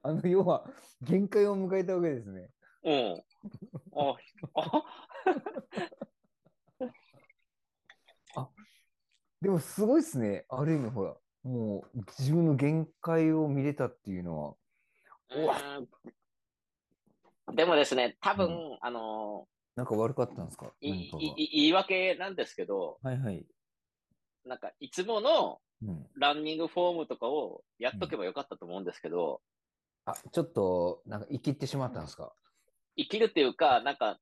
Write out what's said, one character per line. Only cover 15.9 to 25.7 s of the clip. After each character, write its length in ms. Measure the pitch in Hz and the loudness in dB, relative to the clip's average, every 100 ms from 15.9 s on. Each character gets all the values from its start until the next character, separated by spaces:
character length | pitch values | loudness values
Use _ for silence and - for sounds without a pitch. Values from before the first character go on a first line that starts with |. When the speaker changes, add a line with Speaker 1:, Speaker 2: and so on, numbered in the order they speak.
| _ - _ _ _ _ _ _ _ _ _ _ _ _ _ - | _ -20 _ _ _ _ _ _ _ _ _ _ _ _ _ -4
Speaker 2:
で 120 | - 170 | 2 6
も 100 | 156 | 6
で 100 | 139 | 6
す 100 | 127 | 2
ね、 220 | 120 - | 0 0
多 120 | 202 | -2
分、 140 | 202 175 | 2 0
Speaker 1:
う 20 | 170 160 120 | 0 -8 -8
ん。 20 | |
Speaker 2:
あ 80 | 123 | -8
の 580 | 120 110 110 107 101 - _ _ - | -6 -6 -6 -6 -8 -14 _ _ -8
ー、 40 | |
Speaker 1:
な 40 | |
ん 20 | 127 | -2
か 100 | 107 | 0
悪 180 | 117 | 2
か 100 | 131 | 0
っ 120 | 123 - | -2 -4
た 80 | |
ん 20 | 82 | -12
で 60 | |
す 60 | - | -12
か？ 140 | - _ | -18 _
Speaker 2:
い-、 100 | - | -6
Speaker 1:
何 180 | 294 - | -6 -8
か 60 | - | -6
が。 60 | |
Speaker 2:
い-、 20 | - | -6
い-、 220 | - 151 151 | -4 -2 4
言 80 | 151 | 6
い 40 | |
訳 420 | 185 196 190 185 180 | 6 2 0 0 -2
な 140 | 190 | -4
ん 60 | 185 | -4
で 100 | - | -6
す 80 | |
け 120 | - 92 | -6 -4
ど、 340 | 98 82 - | -2 -4 -6
Speaker 1:
は 120 | 131 | -6
い 40 | 127 | -4
は 140 | 123 | -4
い。 140 | 85 - _ _ _ _ _ _ _ _ _ 123 | -6 -12 _ _ _ _ _ _ _ _ _ -14
Speaker 2:
な 100 | 127 | -10
ん 40 | |
か、 120 | - _ | -10 _
い 100 | 135 | -10
つ 140 | - | -6
も 180 | 190 220 | -2 2
の 400 | 240 311 101 - _ | 4 4 2 -4 _